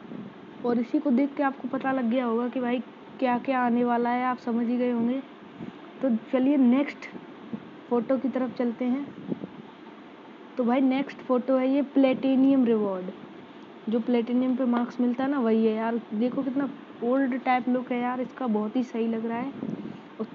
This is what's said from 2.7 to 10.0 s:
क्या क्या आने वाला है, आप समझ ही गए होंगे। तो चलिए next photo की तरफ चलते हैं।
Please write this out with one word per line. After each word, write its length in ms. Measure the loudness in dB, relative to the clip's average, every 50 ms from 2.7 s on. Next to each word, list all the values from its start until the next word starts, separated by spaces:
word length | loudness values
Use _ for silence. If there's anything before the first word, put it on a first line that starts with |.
| -2 -2 -4 -6 -14 -20 -20 -18 -6 -2
क्या 180 | 0 2 2 0
क्या 220 | 0 0 0 2
आने 240 | 2 4 4 4 4
वाला 260 | 4 2 2 2 2
है, 140 | 0 0 0
आप 140 | 0 -2 -2
समझ 280 | -2 -2 0 0 0
ही 100 | 0 0
गए 140 | 2 2 2
होंगे। 300 | 2 2 0 0 0 -2 -6 -10 -14 -20 -20 -18 -14 -12 -12 -12 -12 -14 -18 -18 -6 -2
तो 80 | 0 2 2 0 0 0
चलिए 240 | 0 2 4 4 6
next 520 | 6 6 6 6 6 4 0 -4 -10 -14 -14 -14 -14 -16 -16 -18 -18 -12 -12 -12 -12 -12 -14 -18 -18 -4 -2
photo 280 | 0 0 2 2 0 0
की 100 | 0 -2
तरफ 280 | -2 -2 -2 -2 -2 -2
चलते 260 | -2 -2 -2 -2 0
हैं। 220 | 0 0 -2 -4 -8 -10 -12 -8 -6 -6 -6 -6 -10 -12 -14 -18 -18 -18 -20 -18 -18 -18 -18